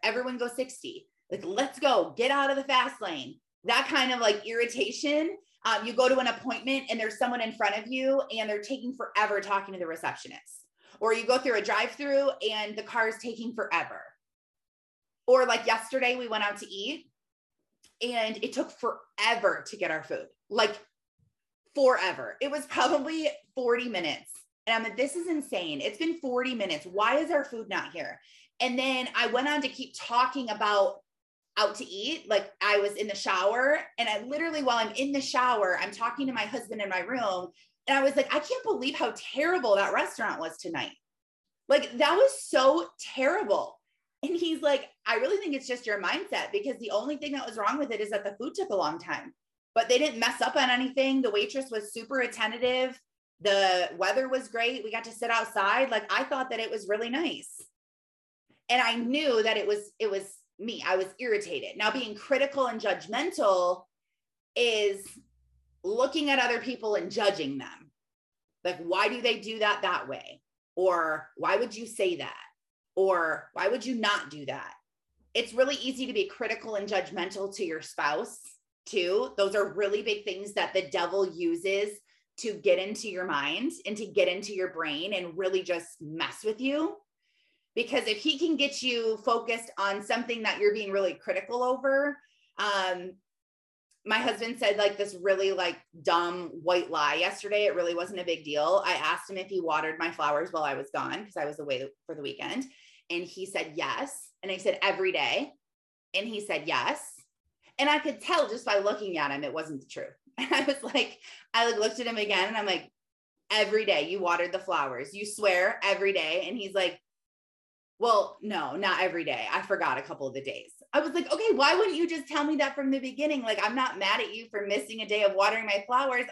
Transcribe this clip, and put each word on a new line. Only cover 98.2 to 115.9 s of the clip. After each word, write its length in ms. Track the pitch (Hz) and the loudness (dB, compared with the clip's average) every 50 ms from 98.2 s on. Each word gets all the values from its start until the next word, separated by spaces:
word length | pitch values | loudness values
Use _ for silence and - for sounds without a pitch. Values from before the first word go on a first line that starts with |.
a 40 | 175 | -4
big 180 | 175 165 156 151 | -4 -4 -4 -4
deal. 380 | 147 147 147 151 165 185 202 - | -4 -2 0 2 4 4 4 4
I 80 | 180 180 | 2 0
asked 360 | 131 151 156 175 165 - - | 0 0 0 -2 -2 -4 -8
him 80 | 196 185 | -8 -8
if 100 | 190 196 | -8 -4
he 120 | 202 185 | -4 -2
watered 400 | 170 160 151 156 156 156 160 160 | 0 0 0 0 0 -2 -2 -2
my 100 | 165 170 | -4 -4
flowers 420 | 170 - 151 147 147 147 170 180 | -2 -2 0 0 2 0 0 -2
while 120 | 170 160 151 | -2 -2 -2
I 100 | 143 135 | -2 -2
was 160 | 135 139 - - | -4 -6 -6 -4
gone, 300 | 147 131 131 135 185 214 | -4 -4 -4 -6 -8 -8
'cause 120 | 208 - 170 | -10 -8 -6
I 80 | 147 | -6
was 140 | 147 147 151 | -4 -6 -6
away 280 | 147 143 135 127 135 139 - _ _ | -4 -4 -4 -4 -4 -6 -12 _ _
for 100 | - 160 | -12 -10
the 60 | 151 | -8
weekend. 440 | 139 139 - - - - 196 254 269 - - - - - - - _ - | -8 -8 -8 -8 -8 -6 -6 -6 -6 -8 -12 -20 -20 -20 -20 -20 _ -8
And 140 | 170 170 180 | -6 -6 -6
he 220 | 170 - 190 190 | -8 -8 -10 -10
said, 280 | - - 165 156 156 151 | -6 -4 -6 -6 -6 -6
"Yes." 560 | 165 147 135 117 117 269 277 - - - - _ _ | -4 -4 -4 -2 -4 -4 -6 -8 -12 -16 -18 _ _
And 100 | - 196 | -8 -8
I 60 | 233 190 | -8 -2
said, 220 | - 208 - - | 0 0 2 4
"Every 300 | 185 196 175 190 190 190 | 2 2 2 2 2 0
day?" 420 | 175 156 139 120 139 196 285 - - _ _ _ _ _ _ _ _ _ _ _ - | 2 2 2 2 0 0 -2 -4 -8 _ _ _ _ _ _ _ _ _ _ _ -6
And 140 | 190 208 220 | -4 -4 -4
he 120 | 220 208 | -6 -6
said, 280 | 202 - 175 156 151 160 | -4 -4 -4 -4 -2 0
"Yes." 340 | 147 127 123 208 285 - - - - - - _ _ _ _ _ _ _ _ _ _ - | 0 2 2 0 0 -2 -4 -12 -18 -20 -20 _ _ _ _ _ _ _ _ _ _ 2
And 120 | 277 294 | 4 4
I 100 | 302 302 | 4 4
could 220 | 302 311 233 - | 2 -2 -4 -4
tell 260 | - - 359 330 277 202 | -2 0 2 2 2 2
just 160 | 220 240 - | -2 -4 0
by 140 | 240 202 202 | 2 2 4
looking 380 | 196 202 214 208 208 190 175 156 | 4 2 0 0 -2 -4 -2 0
at 140 | 147 139 | 0 0
him, 120 | 139 139 147 | -2 -2 -4
it 100 | 135 135 | -4 -4
wasn't 280 | 160 160 160 151 131 | -4 -6 -6 -8 -10
the 60 | - - | -10 -12
truth. 280 | - - - - - _ _ | -10 -10 -10 -10 -12 _ _
<laughs> 140 | _ _ - | _ _ -6
And 160 | 262 - 330 | -2 0 2
I 100 | 269 269 | 2 2
was 180 | 285 269 - | 2 0 -2
like, 380 | - - - 262 220 - - - - - - - - _ - | -4 -2 0 0 0 0 -4 -12 -20 -20 -20 -20 -10 _ 0
I, 160 | 226 233 240 | 2 2 4
like, 100 | 220 208 | 2 2
looked 200 | 214 220 220 254 | 0 0 0 -2
at 80 | 240 233 | -4 -4
him 100 | 226 214 | -2 -2
again 300 | 208 208 202 185 190 214 | -2 0 2 2 0 0
and 100 | 226 220 | 0 -2
I'm 80 | 208 | 0
like, 240 | 196 180 170 - - _ _ _ _ _ _ _ _ _ _ _ - | 0 -2 -2 -4 -8 _ _ _ _ _ _ _ _ _ _ _ -2
"Every 340 | 208 214 208 208 214 220 214 | 0 2 2 4 2 2 4
day 240 | 196 180 151 147 165 | 4 2 2 2 0
you 100 | 185 202 | -2 -2
watered 340 | 180 175 170 170 175 175 180 | 0 2 2 2 0 0 -2
the 60 | 185 | -4
flowers. 540 | - 190 175 156 143 135 127 120 143 156 185 | -2 -2 0 0 0 -2 -4 -6 -8 -10 -10
You 120 | 202 208 | -10 -10
swear 540 | 208 - - 214 196 180 180 185 208 - - 165 | -10 -4 2 4 4 6 6 4 2 2 0 0
every 300 | 196 | 0